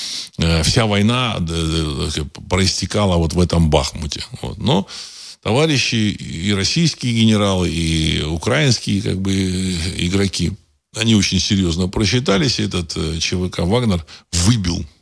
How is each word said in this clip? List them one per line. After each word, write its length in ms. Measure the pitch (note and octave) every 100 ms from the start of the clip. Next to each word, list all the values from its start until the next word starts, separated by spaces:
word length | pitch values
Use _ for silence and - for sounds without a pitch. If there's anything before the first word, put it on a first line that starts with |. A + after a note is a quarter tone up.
| - - - -
э, 240 | E2 E2
вся 220 | D#2 - A2
война, 520 | G2+ G#2 B2 B2 F2+
д-, 720 | E2 E2 D#2+ E2 D#2 C#2 D#2+
д-, 140 | - C#2+ - -
проистекала 680 | F2+ F#2+ - F#2 G#2 G2+ F2
вот 160 | D#2+
в 60 | D#2+
этом 300 | F2 E2+ E2
Бахмуте. 540 | D2+ C#2 - D2 - - -
Вот. 160 | - F2+
Но 280 | G#2 E3 F#3 - - - - -
товарищи, 540 | - A2+ D#3+ C#3 - A#2
и 560 | G#2+ - D#2+ D#2+ F#2+
российские 600 | G2+ F#2+ - E3 - B2+
генералы, 560 | A#2 A2+ G#2+ G2+ F#2+ F2
и 520 | D#2+ D#2+ E2 D#2+ D#2+
украинские, 800 | D2+ D#2+ - C3 D3 A2+ - G2
как 180 | G#2+ F#2
бы, 120 | G2 G2 F#2+ F#2 F#2+ F2 E2 D#2
игроки, 560 | F2 G2 G2 - E2 - _ _ _ -
они 180 | A2+
очень 260 | G#2+ F#2+ G2
серьёзно 480 | - G2 F2+ D#2+ F#2
просчитались, 720 | F#2+ G#2 B2+ D3 G3 D3 -
и 40 |
этот, 320 | G#2+ F2+ E2 -
э, 220 | D#2+ E2
Ч 180 | - F2+
В 120 | F2+
К 160 | -
«Вагнер» 400 | E2+ A#2 A#2+ F2+ - - -
выбил 520 | E2+ F2+ A#2+ F2+ E2+ D#2+ _